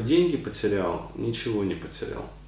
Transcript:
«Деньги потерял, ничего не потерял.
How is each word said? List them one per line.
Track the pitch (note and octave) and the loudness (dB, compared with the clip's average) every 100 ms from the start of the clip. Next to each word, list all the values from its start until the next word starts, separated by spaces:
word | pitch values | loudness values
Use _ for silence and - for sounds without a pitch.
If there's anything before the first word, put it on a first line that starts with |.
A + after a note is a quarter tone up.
| A2+ | 4
«Деньги | E3+ F3 C3+ | 6 6 2
потерял, | - - G#2 G2+ F2 E2 - - | -2 -2 2 2 2 -2 -6 -4
ничего | A#2 A#2 A#2+ G#2 | -2 -2 -2 0
не | G2 | 0
потерял. | E2 D#2 - - - - - | -2 -8 -8 -8 -8 -10 -14